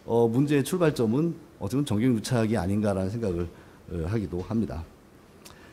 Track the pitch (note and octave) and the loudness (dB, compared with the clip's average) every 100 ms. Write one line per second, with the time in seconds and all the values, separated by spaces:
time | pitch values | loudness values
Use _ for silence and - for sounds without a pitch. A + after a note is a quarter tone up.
0 | - A#2 A#2 A#2 C#3+ D3 B2+ F3+ E3 C#3+ | -2 2 4 4 2 2 2 2 2 2
1 | A2+ B2 E3 D#3 - - G2+ B2+ C#3+ G#2 | 2 2 0 -4 -12 -10 -4 -2 0 2
2 | B2+ A#2 - B2 A2 A2 F2 G2+ G#2 F#2+ | 2 2 0 0 2 0 0 0 0 0
3 | F#2+ A#2 A2 E2+ E2+ - - - - F2 | -2 -2 -2 -2 -4 -8 -20 -20 -10 -6
4 | D#2+ A2+ F#2+ F2 F2+ A2 G2 C2 E2 - | -4 -4 -4 -6 -4 -2 -2 -6 -12 -18
5 | - - - - - - - | -20 -20 -20 -20 -20 -20 -20